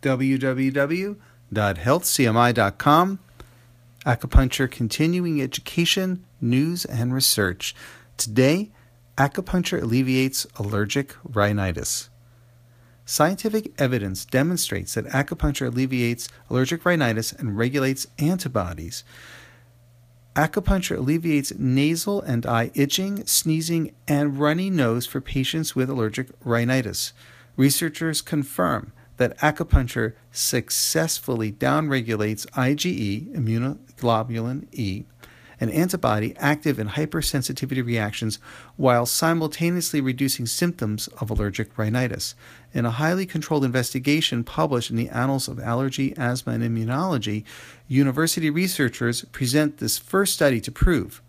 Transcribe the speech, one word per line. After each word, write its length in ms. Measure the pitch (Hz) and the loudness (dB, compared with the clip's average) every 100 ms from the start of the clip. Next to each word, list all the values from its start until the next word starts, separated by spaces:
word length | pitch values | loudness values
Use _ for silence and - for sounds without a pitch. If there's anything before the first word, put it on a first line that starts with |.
W 340 | 139 131 135 135 | 0 0 2 2
W 340 | 131 127 135 | 0 0 0
W 460 | 135 143 170 196 208 - - _ | 2 0 0 -4 -8 -16 -20 _
dot 260 | 104 104 87 | 0 0 0
health 260 | 95 160 | 2 2
C 220 | - - 123 | 2 2 4
M 100 | 110 | 6
I 160 | 120 | 4
dot 240 | 120 101 - | 4 2 2
com. 420 | 143 151 185 196 - - - - - - - _ | 4 6 4 -2 -12 -20 -20 -20 -20 -20 -20 _
Acupuncture 680 | - 117 131 - 131 - 127 | 0 0 6 6 6 2 -2
continuing 680 | - 117 - 156 180 175 151 | 0 -4 2 2 2 -2 -2
education, 840 | 135 - - - 170 - 185 185 - _ | -2 -6 -6 0 2 2 0 -4 -8 _
news, 440 | 120 127 156 175 | 2 2 2 -2
and 300 | - 120 123 | -4 -2 -2
research. 600 | 131 131 - 98 90 - - - - - - | 2 2 4 2 0 -8 -10 -20 -20 -20 -8
Today, 560 | - 110 131 170 208 - - _ _ - | 0 4 6 4 -2 -10 -20 _ _ 0
acupuncture 640 | 139 - 185 185 175 180 | 0 0 -2 -2 0 -2
alleviates 640 | 117 120 127 131 131 135 - - | 0 0 2 2 2 -2 -8 -6
allergic 580 | 101 104 104 143 135 - | -4 0 0 -2 -4 -10
rhinitis. 840 | - 107 101 104 95 87 - - - - - _ _ _ _ _ _ _ | -6 2 2 2 -2 -4 -4 -6 -8 -20 -20 _ _ _ _ _ _ _
Scientific 680 | - - 156 196 220 214 214 - | -8 2 2 2 -2 -2 -4 -2
evidence 440 | 135 123 101 95 | 0 0 -2 -6
demonstrates 680 | - 127 151 180 - 98 95 | -2 0 2 0 -2 -4 -4
that 120 | - - | -6 -2
acupuncture 600 | 131 139 147 151 139 127 | -2 -2 -2 -2 0 -2
alleviates 600 | 120 131 127 120 120 - - - | -2 0 0 0 -2 -8 -16 -4
allergic 340 | 123 131 165 | 0 0 0
rhinitis 480 | 180 170 127 110 113 | 2 2 2 0 -4
and 240 | - 120 101 | -6 -4 0
regulates 500 | 120 143 131 135 - - | 0 2 0 -2 -6 -2
antibodies. 840 | 151 185 147 123 87 85 85 - - - - - - - _ _ _ _ _ _ _ | 0 0 -2 -4 -4 -6 -10 -12 -16 -20 -20 -20 -20 -20 _ _ _ _ _ _ _
Acupuncture 640 | - 156 - - 190 180 - | 0 0 0 2 0 0 -2
alleviates 560 | 127 165 170 147 135 95 | 0 0 2 0 0 -2
nasal 640 | 127 131 147 165 202 202 | 0 4 2 0 -2 -2
and 220 | 190 117 117 | 0 -2 0
eye 260 | 117 117 | 0 0
itching, 500 | - 143 - 190 202 - | 0 0 0 -2 -6 -2
sneezing, 680 | - 165 160 160 170 156 - - | 0 0 -2 0 -2 -2 -8 -2
and 320 | 147 147 139 | 2 2 2
runny 300 | 147 160 190 | 2 2 0
nose 360 | 180 120 117 123 | 2 2 2 -2
for 140 | 139 | -8
patients 560 | - 135 131 160 160 - | -4 -4 -2 -2 -4 -2
with 140 | 131 | -2
allergic 380 | 135 107 107 127 - | 0 -2 -2 -8 -10
rhinitis. 680 | - 117 120 131 113 90 - - - - - - | -2 0 2 0 0 -6 -8 -10 -20 -20 -14 2
Researchers 640 | 135 139 165 156 160 156 | 4 4 -2 -2 -4 -4
confirm 720 | - 151 139 - 180 120 - - - - | -2 -4 -4 0 0 0 -6 -18 -20 -2
that 180 | 120 - | -2 2
acupuncture 760 | 151 151 165 143 127 - 113 - _ | 0 0 2 2 2 -2 -2 -4 _
successfully 1200 | - - 127 - - - 160 160 - - 120 110 | -4 0 0 -2 -2 0 0 0 -4 -4 -2 -2
downregulates 960 | 104 131 147 156 135 113 107 107 107 - - | -2 0 0 0 -2 -2 -2 -2 -2 -6 -2
I 160 | 127 | 0
G 180 | 147 180 | 0 -2
E, 380 | - 104 101 175 240 | -2 -2 -4 -6 -4
immunoglobulin 1300 | 113 113 127 - - - 123 113 117 113 117 131 - | -2 0 -2 -6 -14 -4 2 2 0 -4 -6 -8 -10
E, 320 | - 104 98 - _ - - - - | -6 -6 -6 -10 _ -20 -20 -20 -6
an 80 | 117 | -2
antibody 640 | 151 180 185 123 107 110 - | 0 0 0 0 0 -2 -2
active 400 | 143 147 156 135 | 0 0 0 -2
in 100 | 107 | -2
hypersensitivity 960 | 143 151 165 151 143 127 135 131 131 | -2 -2 -2 -2 -2 -4 -6 -4 -4
reactions, 540 | 120 117 107 - 110 104 - - - - | -2 0 -2 -2 -4 -6 -12 -20 -20 2
while 280 | 131 120 120 | 4 4 4
simultaneously 920 | - 165 165 156 - 170 180 170 151 | 0 2 2 0 0 0 0 0 0
reducing 460 | 131 127 139 - 117 | 0 0 -2 -2 -4
symptoms 600 | - 175 175 110 107 - - | 0 -2 0 -4 -4 -6 -8
of 100 | 104 | -4
allergic 460 | 107 104 101 110 - | 0 -2 -2 -6 -2
rhinitis. 560 | 110 120 127 - - - - - - | 0 0 -2 -4 -8 -10 -20 -20 -8
In 140 | - 120 | -2 -2
a 40 | |
highly 360 | 113 156 180 185 | 0 0 0 -2
controlled 380 | 160 151 151 | -6 -2 0
investigation 800 | 135 127 123 135 131 147 - 120 | 2 0 -2 -2 0 2 2 -2
published 480 | 117 - 160 127 120 | -4 -2 0 0 -2
in 60 | 117 | -4
the 140 | 117 | -2
Annals 360 | 123 131 135 131 | -2 0 -2 -4
of 140 | 123 | -8
Allergy, 560 | 120 120 135 135 135 - | -4 -2 -2 -2 -4 -2
Asthma, 380 | 123 123 - | -2 -2 -2
and 100 | 117 | -2
Immunology, 800 | 117 113 113 131 190 143 107 107 107 - - - - | -2 -2 -2 -2 0 -2 -2 -6 -6 -18 -20 -20 0
university 600 | 131 139 131 160 - 156 | 4 4 4 0 2 0
researchers 760 | 151 185 180 131 - 120 120 - | 0 -2 0 0 0 -2 -2 -8
present 500 | - 127 143 151 147 | -6 0 2 2 0
this 220 | 113 - | -4 -4
first 340 | - 190 196 | -2 0 0
study 280 | - 147 120 | 4 4 2
to 100 | 110 | -2
prove 500 | - - 156 - - | 2 4 4 -2 -10